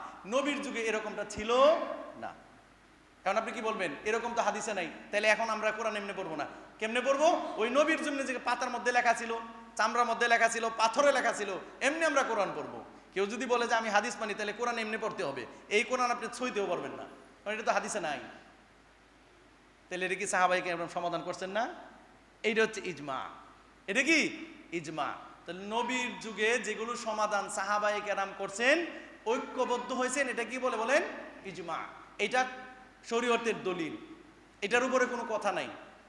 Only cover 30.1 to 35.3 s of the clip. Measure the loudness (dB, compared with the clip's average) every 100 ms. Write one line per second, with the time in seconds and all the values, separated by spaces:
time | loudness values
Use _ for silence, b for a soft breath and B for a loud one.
30.1 | 0 -2 -2 -4 -2 -2 0 2 2 2
31.1 | -6 -12 -14 -12 -10 -6 -6 -8 -12 -12
32.1 | -4 0 2 0 -4 -14 -18 -20 -16 -4
33.1 | 0 2 2 0 -2 -2 -2 -4 -6 -14
34.1 | -18 -20 -20 -20 -6 2 2 4 2 2
35.1 | -2 -4